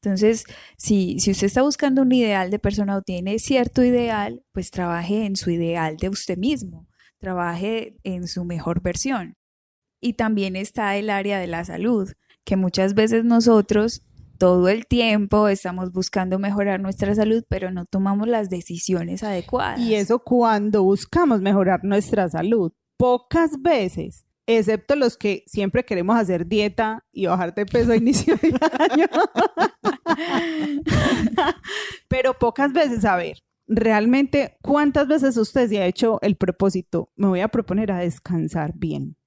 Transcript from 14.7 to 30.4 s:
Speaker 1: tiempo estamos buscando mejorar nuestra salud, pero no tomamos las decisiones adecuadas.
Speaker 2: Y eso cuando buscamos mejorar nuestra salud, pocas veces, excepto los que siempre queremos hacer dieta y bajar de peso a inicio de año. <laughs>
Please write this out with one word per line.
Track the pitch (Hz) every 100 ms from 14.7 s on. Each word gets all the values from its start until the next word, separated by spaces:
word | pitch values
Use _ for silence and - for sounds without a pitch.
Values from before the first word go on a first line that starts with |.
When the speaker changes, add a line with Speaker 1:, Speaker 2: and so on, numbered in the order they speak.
| 214 220
Speaker 1:
tiempo | 240 226 214 202 214 208
estamos | 196 185 180 185
buscando | 180 185 202 185 190
mejorar | 196 202 202 190
nuestra | 190 196 202
salud, | 208 214 226 -
pero | 190 185
no | 185 175
tomamos | 190 196 202 220
las | 233 196
decisiones | 180 175 170 - 185 170 185
adecuadas. | 214 190 170 247 - -
Speaker 2:
Y | 233
eso | 214 196 233
cuando | - 240 233 214 208 208
buscamos | 190 196 - 330 339 220
mejorar | 196 202 190 180
nuestra | 196 202 202 208 180
salud, | 160 175 233 170 _ _ _
pocas | 247 247 _ 330 330 302
veces, | 269 294 185 - 156 - _ _ -
excepto | 226 202 220 - 285
los | 247 -
que | 208 190 -
siempre | - 196 - -
queremos | 190 175 233
hacer | 196 180 170
dieta | 208 208 190 220 220 _
y | -
bajar | 190 185 175
de | 180
peso | 202 240 233
a | 226
inicio | 233 285 - -
de | 330 254 320 -
año. | 311 294 330 - 415 - 381 - 392 - - 269 339
<laughs> | 294 339 349